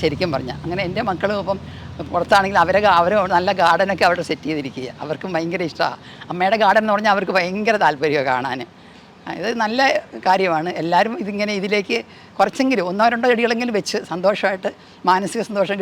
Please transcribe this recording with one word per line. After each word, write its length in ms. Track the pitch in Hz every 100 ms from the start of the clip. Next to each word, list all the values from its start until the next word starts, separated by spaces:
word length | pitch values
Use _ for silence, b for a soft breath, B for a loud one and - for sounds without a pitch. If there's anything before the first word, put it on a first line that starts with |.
ശരിക്കും 280 | 160 147 180
പറഞ്ഞാൽ. 220 | 135 131 123
അങ്ങനെ 180 | 156 180 180
എൻ്റെ 140 | - 214
മക്കളും 280 | 170 196 208
ഇപ്പം 160 | 180 196 B B B - 165
പുറത്താണെങ്കിൽ 460 | 175 175 202 196 196
അവരെ 160 | 170 190
ഗാ-, 100 | 208 175
അവരെ 160 | 170 208 185 175
നല്ല 140 | 180 190
ഗാർഡനൊക്കെ 440 | 170 170 190 190 190
അവിടെ 160 | 175 160
സെറ്റ് 160 | 147 -
ചെയ്തിരിക്കുക. 400 | 156 135 113 127 117
അവർക്കും 280 | 160 156 190 170
ഭയങ്കര 260 | 165 175 170
ഇഷ്ടമാണ്. 280 | - 156 139 B B -
അമ്മയുടെ 260 | 170 185 214
ഗാർഡൻ 200 | 208 214
എന്ന് 100 | 214
പറഞ്ഞാൽ 180 | 202 214 202
അവർക്ക് 180 | 185 190
ഭയങ്കര 380 | 180 190 214 214
താല്പര്യമാണ് 440 | 160 147 151 147 135
കാണാൻ. 300 | 127 135 127 120 - B B B - - -
ഇത് 100 | 196 233
നല്ല 160 | 214 247 269 - - 226 185
കാര്യമാണ്. 420 | 190 185 160 170 175
എല്ലാവരും 340 | 160 175 208 262
ഇതിങ്ങനെ 300 | 202 202 208 202
ഇതിലേക്ക് 380 | 190 208 190 233 - B B -
കുറച്ചെങ്കിലും 500 | 202 - 262 247 180
ഒന്നോ 140 | 196 226
രണ്ടോ 160 | 233 247
ചെടികളെങ്കിലും 440 | 233 233 233 240 208
വെച്ച് 180 | - 208 190
സന്തോഷമായിട്ട് 600 | 170 185 208 196 190 196 - B B 180
മാനസിക 320 | 185 196 233 190
സന്തോഷം 260 | 202 185 202